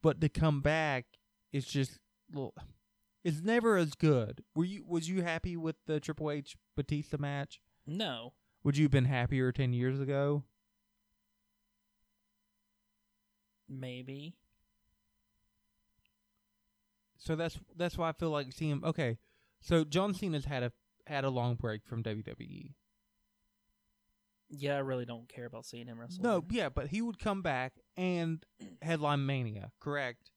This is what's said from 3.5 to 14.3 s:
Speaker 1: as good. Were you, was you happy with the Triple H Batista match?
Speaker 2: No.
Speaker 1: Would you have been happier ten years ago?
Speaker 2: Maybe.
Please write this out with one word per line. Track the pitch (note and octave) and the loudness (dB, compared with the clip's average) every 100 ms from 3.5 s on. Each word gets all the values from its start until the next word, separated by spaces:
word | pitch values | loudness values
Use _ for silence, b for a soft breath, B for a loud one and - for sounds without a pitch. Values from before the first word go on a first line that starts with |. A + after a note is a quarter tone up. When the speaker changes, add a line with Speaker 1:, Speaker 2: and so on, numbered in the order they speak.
| A#3 A3+ G3+ | 4 6 6
Speaker 1:
as | D#3+ | 4
good. | - D#3+ C3+ G#2+ - - - | 4 6 6 4 -6 -8 -2
Were | F3 | 0
you, | G3+ - | -2 -2
was | E3+ D#3+ | -2 0
you | F#3+ | 0
happy | F3 E3 F#3 E3+ | 0 -2 -2 -4
with | D#3+ D#3 - | -4 -6 -2
the | D3+ | -2
Triple | D3 D#3 D3+ | -2 -4 -2
H | D3 C#3 - _ - | -2 -6 -16 _ -6
Batista | C#3 D3+ D3+ C#3+ | -2 -2 -2 -4
match? | C#3+ C#3+ C#3+ - _ _ - | -2 -4 -6 -12 _ _ -8
Speaker 2:
No. | E3+ G#3+ A#2+ A#2+ _ _ _ | -4 -4 -4 -10 _ _ _
Speaker 1:
Would | - C#3+ | 0 4
you | D3+ | 6
have | |
been | C3+ B2+ | 6 4
happier | C3 A#2+ C3+ B2+ | 2 2 2 2
ten | B2 C3 | 2 0
years | B2 B2 C3+ | 2 0 0
ago? | C3+ C#3 C#3+ D3 - _ _ _ _ _ _ _ _ _ _ _ _ _ _ _ _ _ _ _ _ _ _ _ _ _ _ _ _ _ _ _ _ | -2 0 2 0 -2 _ _ _ _ _ _ _ _ _ _ _ _ _ _ _ _ _ _ _ _ _ _ _ _ _ _ _ _ _ _ _ _
Speaker 2:
Maybe. | C3+ C3 B2 B2+ C3+ D3+ | -10 -8 -8 -10 -10 -12